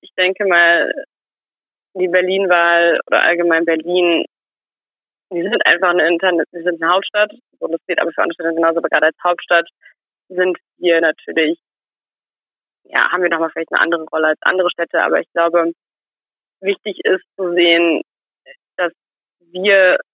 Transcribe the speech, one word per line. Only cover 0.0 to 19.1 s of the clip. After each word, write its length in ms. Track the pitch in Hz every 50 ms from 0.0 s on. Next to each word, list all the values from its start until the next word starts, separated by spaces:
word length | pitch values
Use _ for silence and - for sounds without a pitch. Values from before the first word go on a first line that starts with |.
Ich 120 | - - _
denke 300 | - 185 180 190 - 208
mal, 480 | 196 180 170 170 170 170 165 113 - - - - _ _ _ _ _ _ _ _ _ _ _ _ _ _ _ _ _ _
die 120 | 190 180
Berlin-Wahl 920 | 175 170 185 180 180 190 196 196 180 175 170 170 170 170 170 170 170 165 - -
oder 200 | - - - -
allgemein 380 | - 175 170 170 170 165 165 170
Berlin, 600 | 165 165 160 156 170 180 185 175 175 170 156 - - _ _ _ _ _ _ _ _ _ _ _ _ _ _ _ _ _ _ _ _
wir 120 | 185 170 170
sind 220 | 202 220 190 -
einfach 240 | - 160 175 190 180
eine 180 | 175 180 156
interne, 360 | 160 175 170 190 190 180 165 156 _
wir 100 | - 175
sind 200 | 165 180 170 160
eine 120 | 165 165 180
Hauptstadt, 400 | 190 196 - - 208 208 208 220 233 _ _ _ _
so, 80 | 165
das 140 | 160 160 165 _
gilt 120 | - 175 -
aber 120 | - 165
für 100 | - -
andere 140 | - 170 165
Städte 180 | _ 165 165 165
genauso, 240 | 160 165 165 165
aber 120 | 165 - 151
gerade 180 | - 151 151
als 100 | 160 - _ -
Hauptstadt 440 | 180 175 170 - - 175 170 170 - _ _ _ - _ _ _ _ _ _ _ _
sind 260 | 185 180 185 185 175 - _ _ _
wir 240 | _ 170 180 170 165
natürlich, 580 | 165 160 151 - - - 165 165 160 151 165 _ _ _ _ _ _ _ _ _ _ _ _ _ _ _ _ _ _ _ _ _ _ _ _ _ _
ja, 260 | _ - 131 - -
haben 120 | - 180 180
wir 60 | 175
nochmal 200 | 165 160 165 160
vielleicht 200 | - 165 165 _ 160
eine 80 | -
andere 240 | - 165 170 165 160
Rolle 220 | 156 - 160 156
als 120 | 156 156 _
andere 280 | - - 180 185 180 180
Städte, 340 | - - 170 - - 165 -
aber 160 | 156 160 160
ich 80 | 165 _ _
glaube, 400 | 170 170 170 165 175 165 170 170 _ _ _ _ _ _ _ _ _ _ _ _ _ _ _ _ _
wichtig 400 | 190 196 196 - _ 214 190 - -
ist 220 | - 190 185 _ _ _
zu 160 | - 190 175 175
sehen, 480 | 180 170 170 170 170 170 170 156 - - _ _ _ _ _ _ _ _ - 135 _ _ _ _
dass 160 | - 180 170 _ _ _ _